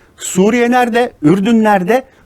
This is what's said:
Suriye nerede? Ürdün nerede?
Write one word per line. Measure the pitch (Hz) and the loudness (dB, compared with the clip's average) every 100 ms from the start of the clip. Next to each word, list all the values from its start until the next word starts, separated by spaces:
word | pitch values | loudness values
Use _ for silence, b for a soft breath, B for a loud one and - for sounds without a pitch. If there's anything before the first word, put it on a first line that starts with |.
| b b | b b
Suriye | - 180 202 240 240 | -6 -2 0 0 0
nerede? | 247 240 233 240 - | 0 0 -2 -4 -2
Ürdün | 147 196 202 226 | 0 0 0 0
nerede? | 214 202 180 254 - b | 2 0 0 -2 -4 b